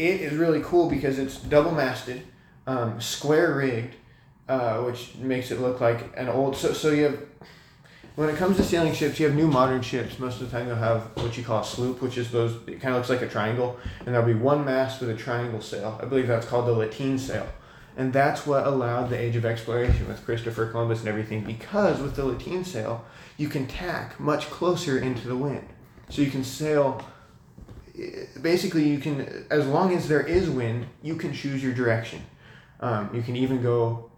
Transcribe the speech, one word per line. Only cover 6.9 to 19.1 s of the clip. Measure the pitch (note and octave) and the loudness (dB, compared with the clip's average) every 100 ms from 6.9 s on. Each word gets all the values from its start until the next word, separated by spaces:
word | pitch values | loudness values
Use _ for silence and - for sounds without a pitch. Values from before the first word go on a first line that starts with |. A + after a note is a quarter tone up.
you | D3 | 4
have, | D3 C3 - - - - - - - - - | 4 2 -8 -18 -20 -20 -20 -20 -20 -20 -12
when | - D3+ | -2 -2
it | D3+ | 2
comes | F#3 F#3+ | 4 4
to | |
sailing | - E3+ D#3+ | 4 2 2
ships, | C3+ D3 C#3 | 2 0 2
you | D3+ | 4
have | |
new | C#3+ D#3+ | 6 6
modern | C3+ C3 C3 | 6 4 2
ships. | A2+ B2+ A2 - | -2 -4 -4 -6
Most | B2+ A2+ | -6 -6
of | A#2+ | -6
the | A#2+ | -4
time | B2 | -4
you'll | A2+ | 0
have | A2+ A2+ - - | 2 0 -2 -6
what | A#2 A#2 | -4 -4
you | |
call | A#2 A2 | -2 -2
a | |
sloop, | - - B2 B2+ | -2 -4 -4 -2
which | B2+ B2 | -4 -4
is | A#2 | -2
those, | A#2+ A#2 A2+ - | 0 0 -2 -10
it | E2+ | -6
kinda | C3 B2 | -2 0
looks | B2 | 0
like | B2 | 0
a | A2+ | 0
triangle, | A2+ G#2+ B2 B2+ - - - - | -2 0 0 -2 -4 -10 -10 -2
and | |
there'll | A#2+ A#2 | 2 4
be | |
one | A2+ B2+ D3 | 4 4 4
mast | C3+ C3 C3 - | 2 0 0 -2
with | A#2+ | -6
a | A2 | -6
triangle | - A#2+ A#2+ A2 | -4 -4 -4 -6
sail. | - G2+ G#2 A2+ | -8 -8 -6 -6
I | C3 | 0
believe | C3 A#2+ | 0 2
that's | A2+ - | 0 2
called | A#2+ A#2+ | 0 2
the | |
lateen | A2+ A2 - C3+ C3 | 2 0 -2 -2 -2
sail. | - G#2+ F#2+ - - - - - | -2 -4 -6 -10 -18 -20 -14 -4
And | C3 | 0
that's | C3 C#3+ - D3 | 4 4 2 0
what | C#3 C3 | 2 2
allowed | C3+ A#2+ A#2+ B2 | 2 0 0 -2